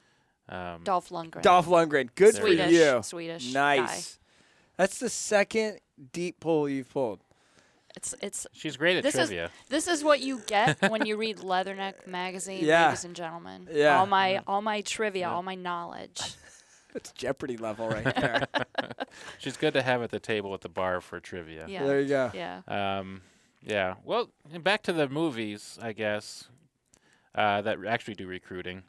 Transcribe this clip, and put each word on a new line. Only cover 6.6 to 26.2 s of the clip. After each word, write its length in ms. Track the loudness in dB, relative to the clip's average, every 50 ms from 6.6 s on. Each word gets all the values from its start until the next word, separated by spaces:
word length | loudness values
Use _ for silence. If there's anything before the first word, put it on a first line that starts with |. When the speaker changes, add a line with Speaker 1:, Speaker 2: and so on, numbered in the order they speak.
| 2 0
Speaker 3:
you've 200 | -2 -4 -6 -4
pulled. 300 | -4 -2 -2 -2 -4 -8 _ _ _ _ _ _ _ _ _ _ _ _ _ _ -16
Speaker 2:
It's, 180 | -12 -10 -10 -8 -8
it's 240 | -10 -10 -8 -10 -12 -12 -12
Speaker 1:
She's 240 | -10 -8 -8 -4
great 200 | 0 2 2 4
at 60 | 4 2
Speaker 2:
this 120 | 2 2
is, 140 | 0 0 0
Speaker 1:
trivia. 200 | -2 -4 -6 -6 -10 -14 -8 -4
Speaker 2:
this 180 | -4 -2 0
is 160 | 0 -2 2 4
what 160 | 4 4 4
you 220 | 2 -2 -6 -6 -4
get 320 | 0 2 2 4 2 2 2
Speaker 1:
<laughs> 100 | 2 2
Speaker 2:
when 140 | 2 0 -2
you 100 | -2 -2
read 200 | -2 -4 -4 -6
Leatherneck 680 | -6 -4 -2 -2 -2 -2 -4 -6 -8 -8 -8 -10 -12 -14
magazine, 580 | -10 -8 -6 -6 -6 -8 -8 -10 -8 -6 -2 2
Speaker 3:
Yeah. 220 | 4 6 6 6
Speaker 2:
ladies 180 | 6 4 0 -6
and 100 | -10 -10
gentlemen. 520 | -10 -10 -10 -10 -12 -14 -16 -16 -16 -12 -4
Speaker 3:
Yeah. 280 | 2 4 6 6 8 6
Speaker 2:
All 60 | 6
my, 280 | 4 4 4 4 4 2
Speaker 1:
Yeah. 80 | 0 -2
Speaker 2:
all 160 | -2 -2 -2
my 200 | 0 -2 -2 -4
trivia, 400 | -4 -6 -4 -2 -2 -2 -2 -2
Speaker 1:
Yeah. 100 | -4 -2 -4
Speaker 2:
all 100 | -4 -4
my 120 | -6 -8
knowledge. 640 | -8 -6 -6 -6 -6 -8 -10 -12 -14 -14 -12 -10 -10
Speaker 3:
<laughs> 220 | -10 -10 -10 -14 -20 -20 -20 -20 -20 _ -20 -20 _ _ -14
It's 140 | -12 -12 -14
Jeopardy 460 | -12 -6 -4 -4 -4 -4 -4 -8 -6
level 320 | -6 -6 -6 -4 -4 -2 -2
right 160 | -2 0 0 0 0
there. 320 | 2 0 0 0 0 -2 -2 -4 -4 -4 -4 -6 -6 -6
Speaker 1:
<laughs> 500 | -6 -6 -10 -10 -10 -12 -18 -18 -18 -14 -10
She's 180 | -10 -8 -4
good 160 | 0 0 2 2
to 80 | 2
have 200 | 2 2 2 2
at 100 | 0 -4
the 80 | -6 -6
table 320 | -2 -2 -2 -2 -2 -4 -6
at 80 | -8
the 80 | -10 -8
bar 320 | -4 -2 0 0 0 -2
for 180 | -4 -8 -12 -12
trivia. 460 | -12 -10 -10 -10 -10 -10 -12 -12 -12
Speaker 2:
Yeah. 160 | -10 -6 -4 0
Speaker 3:
There 140 | 0 2 2
you 80 | 2
go. 240 | 2 2 0 0 0 -4
Speaker 2:
Yeah. 280 | -6 -8 -10 -10 -10 -10 -6
Speaker 1:
Um, 520 | -4 -2 -2 -2 -2 -4 -6 -8 -12 -16 -18 _ _ _ _ _ _ _
yeah. 340 | -8 -4 -2 0 0 0 -2 -6 -6
Well, 240 | -4 -2 -2 -2 -4 _ _ -20 -18 -8
and 100 | -2 0
back 180 | 0 0 0 0
to 100 | -2 0
the 160 | 0 0 0
movies, 680 | 0 0 -2 -2 -2 -4 -6 -6 -8 -10 -12 -16 -16 -12
I 100 | -10 -10
guess, 540 | -6 -4 -2 -2 -2 -4